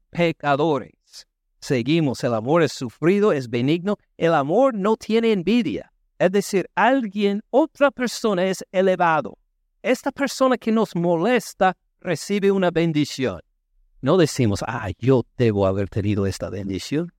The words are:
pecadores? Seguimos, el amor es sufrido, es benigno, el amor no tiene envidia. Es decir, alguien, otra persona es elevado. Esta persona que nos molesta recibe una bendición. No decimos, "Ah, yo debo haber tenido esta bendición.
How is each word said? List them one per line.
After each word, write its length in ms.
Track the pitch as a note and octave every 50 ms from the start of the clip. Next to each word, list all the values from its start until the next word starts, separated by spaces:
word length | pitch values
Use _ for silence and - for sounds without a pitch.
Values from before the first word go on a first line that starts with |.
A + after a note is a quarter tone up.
| _ _
pecadores? 840 | - E3+ F3 E3 E3 _ - D3 C#3 C3+ D3+ E3 D3 C3 G2+ - _ _ _ _ - - - _ _ _ _ _ _ _
Seguimos, 640 | - - C#3+ B2 A#2 C3 D#3+ E3+ D#3+ C3+ A2+ -
el 120 | - B2+ A#2+
amor 280 | A2 G#2+ B2+ D#3 F3
es 100 | D#3+ B2+
sufrido, 600 | - - C3+ A#2 - - D3 E3 G3 G3+ G3+ G#3+
es 180 | E3+ C#3 B2+ A2+
benigno, 460 | A#2+ A#2+ B2+ C#3 D#3+ F3+ E3+ G3+ G3+ - _ _ _
el 160 | - E3+ E3
amor 420 | E3 D3+ C3+ C#3+ E3+ A3+ C4+ C4+ A3+
no 220 | G3+ F#3 G#3+ A3
tiene 360 | - - - G#3+ A3+ A3+ A3+
envidia. 600 | A3 F#3+ D#3+ F#3 A3+ B3 G#3+ D3 G2 D#2+ - _ _ _ _ _ _ -
Es 120 | D3+ F#3
decir, 400 | F#3+ G3+ F#3+ - - F#3 E3 - _
alguien, 640 | F3+ G3+ A#3 C4+ C#4 A3+ G3+ F#3 G#3 G3+ G3+ G3+ G#3+ - _
otra 400 | - B3+ D#4+ D4 _ - C#4 C#4
persona 560 | - - B3+ A3+ - - - A3 G3+ F3 F#3
es 180 | F#3+ F#3 - - -
elevado. 680 | - F#3 F#3+ F#3+ F#3 F3 F3 E3 D#3+ D3+ A#2+ - - - _ _ _ _ _ _ _ _
Esta 300 | - G3 B3+ - - C#4
persona 440 | - - C#4 B3+ - - C4 C4 B3+
que 140 | A#3 - A3+
nos 240 | A3 A3+ G#3+ - -
molesta 840 | E3+ E3+ F3 F3 D#3+ E3+ A#3 B3+ A#3 - - - - G3 F#3 F3 - _ _ _ _
recibe 520 | - F#3 E3 - - - G3+ G#3 F#3 G3
una 180 | G3 G3 F#3 F3
bendición. 720 | D#3+ D#3+ E3+ E3+ D#3 D3+ D3 - - - C3 A2 F#2 D#2 - _ _ _ _ _ _ _ _ _ _ _
No 160 | - C3 F3
decimos, 440 | F#3+ D#3+ C3+ - - B2 G#2+ G2+ - -
"Ah, 240 | - A2+ A#2 A2 F#2+ F2+ -
yo 260 | A2 B2+ C3+ A#2+ - _ _
debo 300 | - B2 A2+ G#2 G2+ G2
haber 220 | F#2+ F#2+ G2 G2+ -
tenido 380 | - G#2+ G2 G#2 G2+ G2+ G2
esta 240 | G2 F#2 - F2+ F2+
bendición. 640 | F#2+ G2+ F#2+ F#2+ F#2+ F2+ - - C3+ D3+ F3 F3 -